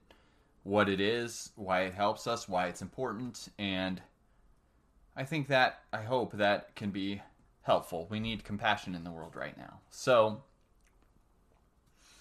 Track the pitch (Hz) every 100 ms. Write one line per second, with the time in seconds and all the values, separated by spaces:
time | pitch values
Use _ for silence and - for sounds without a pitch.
0 | _ - _ _ _ _ 95 101 101 95
1 | 101 120 117 - - - 95 92 92 92
2 | 104 110 120 117 - 90 90 87 95 -
3 | 127 104 123 - - - 101 92 92 92
4 | - _ _ _ _ _ _ _ _ _
5 | _ - 135 160 135 135 127 - - 110
6 | 110 127 104 104 101 101 - - 104 98
7 | 98 101 - _ _ _ - 95 - 85
8 | 85 107 113 110 - 101 107 101 - 90
9 | 87 82 82 - 71 - - - _ -
10 | - 123 110 107 - _ _ _ _ _
11 | _ _ _ _ _ _ _ _ _ _
12 | - -